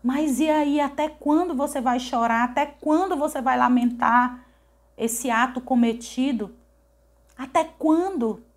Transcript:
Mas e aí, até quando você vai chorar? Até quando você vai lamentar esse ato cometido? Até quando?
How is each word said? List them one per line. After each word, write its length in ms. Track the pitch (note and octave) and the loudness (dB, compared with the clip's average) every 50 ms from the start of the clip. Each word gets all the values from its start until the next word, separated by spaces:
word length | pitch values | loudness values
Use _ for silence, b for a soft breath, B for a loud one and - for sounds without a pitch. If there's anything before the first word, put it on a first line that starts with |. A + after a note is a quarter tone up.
| - | -2
Mas 380 | A#3+ C4 C#4+ D#4 D4+ B3+ G#3+ | -2 0 0 0 0 0 0
e 80 | D#4 D#4 | 2 2
aí, 320 | D4+ D#4 D4 C#4+ C#4+ D4 | 2 2 2 2 2 0
até 260 | C#4+ C#4 C#4+ - D4+ | 0 -2 -2 -2 -4
quando 480 | D#4 D4+ - - D4 D4+ D#4+ F4+ F4+ E4 | -4 -4 -4 0 2 2 2 2 0 -2
você 240 | B3+ C#4 C#4+ - C#4+ | -2 -2 -2 -2 -2
vai 180 | A3+ B3+ A#3+ | 0 0 0
chorar? 460 | B3+ B3+ - - A#3+ A#3 A#3 A3+ A3+ A#3+ | -2 -2 -4 -2 0 0 2 2 2 0
Até 220 | A#3+ - C#4+ D4 | 0 0 -2 -2
quando 500 | D4 - _ - D4+ D4+ E4 F#4 F#4+ F4+ | -2 -6 _ 0 2 2 2 2 0 0
você 260 | C#4 D4 D4+ - C#4 | -2 -2 -2 -2 -2
vai 160 | A#3+ C4 B3+ | -2 0 2
lamentar 880 | B3 B3 B3 B3+ B3 A#3+ A#3+ B3 - A#3+ - A#3 B3 B3 B3 B B B B B B B B B B B _ _ | 2 4 4 4 4 2 0 -2 0 0 2 4 4 2 2 B B B B B B B B B B B _ _
esse 340 | - - A#3 A#3 - - C4+ | -6 -6 -4 -4 -4 -4 -2
ato 300 | A#3 A3+ B3 B3+ B3+ B3+ | 0 0 0 0 -2 -10
cometido? 920 | B3+ - C4 A#3+ A#3 A#3 A3 A#3+ - - - B3 B3+ C#4 C#4 G#3+ G#3 F#3 - - _ _ _ _ _ _ _ _ _ _ _ _ _ _ _ | -4 0 2 2 2 2 0 -4 -10 -10 -6 -4 -2 -2 -2 -4 -6 -8 -12 -20 _ _ _ _ _ _ _ _ _ _ _ _ _ _ _
Até 260 | - C4 C4+ - E4+ D#4+ | -16 -16 -2 0 0 0
quando? 800 | D#4+ - _ - D#4 D#4 E4 F4+ G4 G4 D4 A#3 A3 G#3 - - _ _ | 0 -6 _ 2 2 2 2 0 -2 -2 -2 -2 -4 -4 -6 -12 _ _